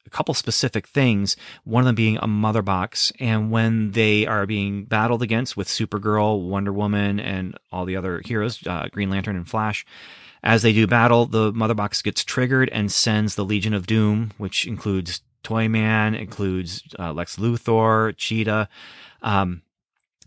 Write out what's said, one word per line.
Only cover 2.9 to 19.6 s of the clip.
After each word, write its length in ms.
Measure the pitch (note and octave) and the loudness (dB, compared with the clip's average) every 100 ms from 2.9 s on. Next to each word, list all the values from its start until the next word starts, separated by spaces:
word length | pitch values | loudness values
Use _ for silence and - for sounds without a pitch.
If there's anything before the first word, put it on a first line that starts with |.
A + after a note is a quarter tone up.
| - - - | -2 -4 -2
And 320 | B2 A2 G#2+ | -2 0 0
when 400 | A2+ A2+ A2+ G#2+ | 2 2 2 0
they 340 | G#2 A2 G#2+ G#2+ | 2 4 4 2
are 200 | G#2+ G2 | 0 -2
being 400 | G#2+ G2+ G2+ G#2+ | -2 -2 -4 -2
battled 360 | A2 A2+ A#2 | 0 2 0
against 360 | A#2 A2+ C3 - | 0 -2 -2 -4
with 100 | F#2+ | -6
Supergirl, 800 | - A2 G#2+ G#2 G#2+ G#2 G#2+ F2+ | -4 -4 -2 0 2 2 0 0
Wonder 260 | G2 G2 | -2 -2
Woman, 460 | G2 G#2 G#2 G2+ G2+ | -2 0 0 0 -2
and 380 | - F#2+ F#2 - _ | -4 -6 -6 -10 _
all 140 | F#2 F#2 | -8 -4
the 100 | F#2+ | -4
other 260 | F#2 F2 - | -4 -6 -4
heroes, 400 | A2+ A2 A#2 - | -2 -2 -4 -6
uh, 220 | F2 D#2+ | -6 -6
Green 180 | - G2 | -4 -2
Lantern 260 | G2 F#2+ G2 | -2 -2 -6
and 120 | E2+ | -4
Flash, 380 | A2+ G#2+ G#2 - - - - - _ | -2 -2 -4 -10 -20 -20 -20 -20 _
as 180 | - A2+ | 2 4
they 120 | A2 | 6
do 140 | G#2+ G#2+ | 4 4
battle, 380 | A#2 A#2+ A#2+ A2+ | 4 6 6 4
the 280 | A2 A2 | 2 0
mother 200 | A2+ A2 | 0 0
box 280 | A2 G#2 - | 0 -2 -4
gets 220 | G#2 - | -4 -4
triggered 460 | - - B2+ C3 C3 | -4 -2 0 2 2
and 200 | A2+ G#2 | 0 -2
sends 440 | - - G#2+ G#2+ - | 0 2 2 2 -2
the 100 | F#2+ | -2
Legion 280 | G#2 G2+ | 0 0
of 140 | G#2 F2 | -2 2
Doom, 440 | A2 G#2+ G#2+ A2+ - | 4 4 2 -2 -6
which 300 | G2 - - | -6 -4 -4
includes 540 | G#2+ G#2+ F#2+ E2+ E2+ - _ | -4 -2 -2 -2 -8 -12 _
Toyman, 760 | - A2+ A2 A2 A2 A2 G#2+ A2 | -4 0 2 2 2 2 2 -2
includes, 640 | G#2+ - G2 F#2 F2 F#2 - - | -8 -4 -2 -2 -4 -10 -14 -10
uh, 140 | F2 | -6
Lex 240 | D#2 F2 - | -6 -8 -2
Luthor, 760 | A2 A#2 - A2+ A2 A2 A2 G2+ | -2 0 2 2 4 2 0 -2
Cheetah. 500 | - A2 A2 G#2+ G#2 - - - - _ | -4 -2 0 -2 -2 -8 -20 -20 -20 _
Um, 400 | - G2 F#2+ F2 | -2 0 0 -4